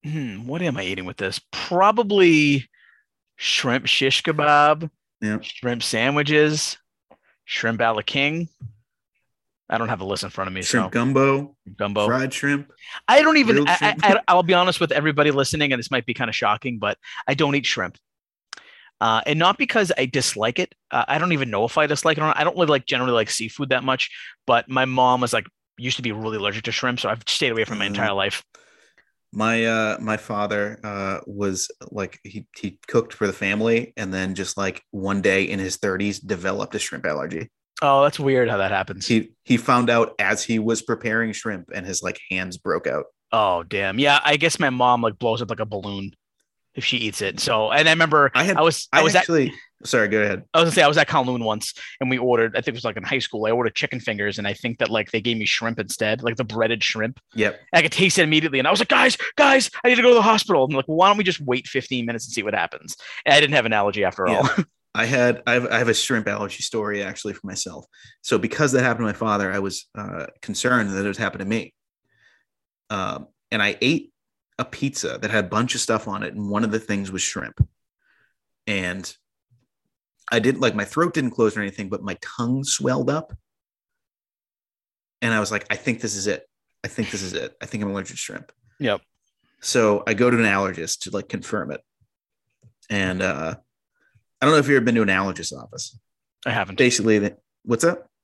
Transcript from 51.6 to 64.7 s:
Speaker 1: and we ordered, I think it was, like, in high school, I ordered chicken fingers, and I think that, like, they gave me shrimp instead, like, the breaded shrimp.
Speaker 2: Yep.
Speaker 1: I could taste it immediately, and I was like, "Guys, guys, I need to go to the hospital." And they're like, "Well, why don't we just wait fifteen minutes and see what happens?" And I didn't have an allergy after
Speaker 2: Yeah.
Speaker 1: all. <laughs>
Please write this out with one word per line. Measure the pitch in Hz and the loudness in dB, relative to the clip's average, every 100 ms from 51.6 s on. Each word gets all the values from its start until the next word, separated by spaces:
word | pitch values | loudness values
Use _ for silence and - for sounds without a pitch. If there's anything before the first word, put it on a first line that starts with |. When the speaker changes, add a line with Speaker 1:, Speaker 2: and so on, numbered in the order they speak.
| - - - - | -4 -10 -16 -6
Speaker 1:
and | 127 | -2
we | 127 | 0
ordered, | 123 120 113 104 | 2 2 2 0
I | |
think | 131 | -4
it | 117 | -4
was, | 120 | -6
like, | 107 | -6
in | |
high | 92 135 | -4 -4
school, | - 113 107 | -4 -2 0
I | |
ordered | 117 117 - | 2 0 -2
chicken | 147 127 | -6 -6
fingers, | 113 104 104 101 | -6 -4 -4 -4
and | 101 | -6
I | |
think | 98 123 117 | -6 -6 -4
that, | 110 | -2
like, | 110 107 | -2 -2
they | 113 | -2
gave | 113 113 | -2 -2
me | 104 | -2
shrimp | - 113 117 | -2 -4 -6
instead, | 98 - 110 110 | -8 -4 -2 -2
like, | 117 110 | -4 -4
the | 107 | -6
breaded | 107 113 117 | -2 0 0
shrimp. | - 110 110 131 _ | -2 -2 -6 -6 _
Speaker 2:
Yep. | 113 107 - - | -2 -2 -2 0
Speaker 1:
I | 170 | 2
could | 156 | 2
taste | - 190 180 | 2 2 4
it | |
immediately, | 156 156 156 135 | 4 4 2 0
and | 139 | 2
I | |
was | 180 | 2
like, | 233 | 2
"Guys, | - - - - - | 2 2 0 -6 2
guys, | 285 269 - - | 6 6 2 0
I | 247 | 2
need | 247 | 4
to | |
go | 247 | 6
to | |
the | 240 | 6
hospital." | 208 220 - 175 | 6 2 2 2
And | 131 | 2
they're | 139 | 0
like, | 131 | -2
"Well, | 156 | 4
why | 190 | 4
don't | 202 | 4
we | |
just | 185 170 | 0 -2
wait | 143 127 - | -2 -4 -2
fifteen | 135 - 127 117 | -6 -4 -4 -4
minutes | 117 - | -6 -6
and | |
see | - | -6
what | 104 | -2
happens?" | 101 82 - 78 - - - - | -2 -4 -6 -16 -16 -14 -8 4
And | |
I | 143 | 6
didn't | 147 143 | 6 2
have | 113 | 2
an | |
allergy | 107 101 104 95 | 2 0 2 -2
after | 87 92 | 0 0
Speaker 2:
Yeah. | 87 | 2
Speaker 1:
all. | 131 | 2
<laughs> | - 165 | 0 -4